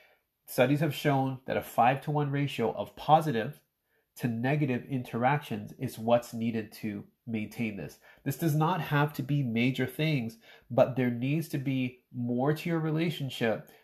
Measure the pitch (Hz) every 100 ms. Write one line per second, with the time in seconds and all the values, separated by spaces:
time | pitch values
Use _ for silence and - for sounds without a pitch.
0 | _ _ _ _ - - 135 147 156 -
1 | 127 135 135 127 - 104 - - 120 139
2 | - 147 143 139 139 - 113 - 104 -
3 | - 160 156 113 117 - _ _ _ _
4 | _ - 123 113 127 147 143 123 127 135
5 | 123 117 123 127 - 107 107 - 123 -
6 | 113 120 - 117 113 110 107 - 110 101
7 | - _ 120 110 104 - 110 98 73 -
8 | - - 139 139 165 151 160 180 - 147
9 | 147 - 131 143 123 113 123 131 123 -
10 | 156 139 113 - - - - 120 123 131
11 | 123 120 135 160 156 147 135 131 123 -
12 | _ 127 120 120 139 156 170 165 156 156
13 | 170 - 135 - 117 104 - -